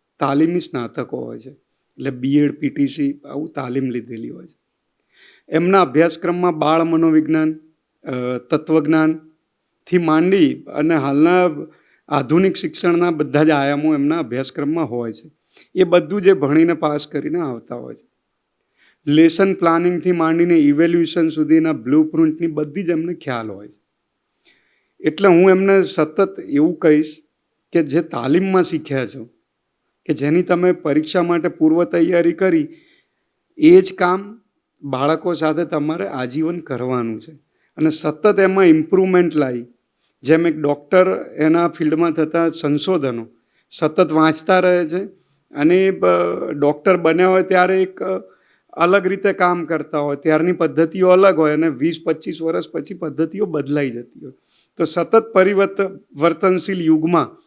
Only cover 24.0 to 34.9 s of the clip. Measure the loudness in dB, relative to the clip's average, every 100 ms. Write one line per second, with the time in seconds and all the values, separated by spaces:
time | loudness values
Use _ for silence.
24 | _ _ _ _ _ _ _ _ _ _
25 | -6 0 4 6 6 4 4 2 2 -2
26 | -4 0 -2 -4 -4 0 0 2 2 2
27 | 0 -8 _ _ _ _ _ -2 0 -2
28 | -4 -6 0 0 2 0 0 -2 -4 -6
29 | -6 -10 -18 _ _ _ _ _ _ _
30 | -6 -4 0 0 2 0 2 0 0 -2
31 | 0 -2 0 0 -2 0 2 2 0 0
32 | 2 2 0 0 0 0 -2 -8 _ _
33 | _ _ _ _ _ 2 6 6 6 -2
34 | -2 -2 -6 -18 _ _ _ _ -8